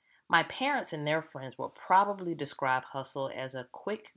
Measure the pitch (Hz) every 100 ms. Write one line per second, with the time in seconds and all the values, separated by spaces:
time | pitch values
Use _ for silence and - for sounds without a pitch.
0 | _ _ _ 170 - - 196 208 185 156
1 | 147 160 156 139 131 - 120 - - 185
2 | 208 196 180 156 143 - 135 131 - 139
3 | 131 139 135 - 131 131 127 - - 214
4 | -